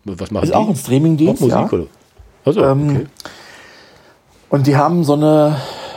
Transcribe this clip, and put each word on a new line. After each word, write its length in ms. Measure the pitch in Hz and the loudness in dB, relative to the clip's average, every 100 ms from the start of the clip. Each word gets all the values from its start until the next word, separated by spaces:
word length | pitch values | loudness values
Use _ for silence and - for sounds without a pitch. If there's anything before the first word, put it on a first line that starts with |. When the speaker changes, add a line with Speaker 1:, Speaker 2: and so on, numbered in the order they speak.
Speaker 1:
Was 260 | 101 90 98 | -14 -12 -8
machen 140 | 104 | -4
Speaker 2:
Ist 60 | 151 | -2
Speaker 1:
die? 60 | - | 0
Speaker 2:
auch 120 | 214 | 0
ein 80 | 151 | -4
Streaming-Dienst, 680 | - 135 160 156 160 240 | -2 0 2 2 2 2
Speaker 1:
Auch 40 | 135 | 0
Musik, 260 | - 180 | 0 0
Speaker 2:
ja. 60 | 95 | -4
Speaker 1:
oder? 80 | 82 _ _ _ - _ | -6 _ _ _ -20 _
Ach 80 | - | -2
so, 120 | 175 | 2
Speaker 2:
Ähm, 240 | 139 135 147 | 2 2 0
Speaker 1:
okay. 160 | 139 - - - - - - - - - - _ _ _ _ - | -2 -4 -12 -20 -20 -20 -20 -20 -20 -20 -20 _ _ _ _ -4
Speaker 2:
und 160 | 143 135 | -2 2
die 100 | 139 | 2
haben 280 | 147 175 | 2 2
so 80 | 147 | 0
eine, 420 | 147 151 151 151 147 - - - | 2 4 4 2 0 -8 -14 -16